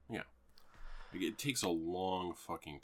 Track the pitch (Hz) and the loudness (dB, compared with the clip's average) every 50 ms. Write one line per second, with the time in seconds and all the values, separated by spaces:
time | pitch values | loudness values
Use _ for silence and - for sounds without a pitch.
0 | - - 117 - - - - - - - - - - - - - - - - - | -10 -4 -4 -4 -4 -6 -12 -20 -20 -20 -20 -20 -20 -18 -12 -8 -6 -6 -6 -6
1 | - - - 90 92 80 78 - - 143 131 - - 95 85 82 82 85 90 90 | -8 -8 -2 0 2 2 2 2 2 2 2 4 4 4 4 4 4 2 2 2
2 | 92 95 92 92 90 90 80 - - - 87 85 - 80 73 71 | 4 4 4 2 2 0 -2 -4 -6 -6 -6 -6 -4 -8 -8 -8